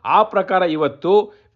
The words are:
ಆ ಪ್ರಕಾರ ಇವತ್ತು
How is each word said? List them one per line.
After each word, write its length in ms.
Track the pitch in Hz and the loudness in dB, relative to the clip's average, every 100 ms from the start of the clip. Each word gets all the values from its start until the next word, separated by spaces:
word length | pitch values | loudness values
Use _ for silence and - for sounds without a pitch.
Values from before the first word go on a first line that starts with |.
ಆ 180 | 123 165 | 0 0
ಪ್ರಕಾರ 400 | 214 202 185 185 | 2 -2 -2 0
ಇವತ್ತು 720 | 180 156 147 143 175 208 208 - _ | -2 -2 -4 -4 0 0 0 -8 _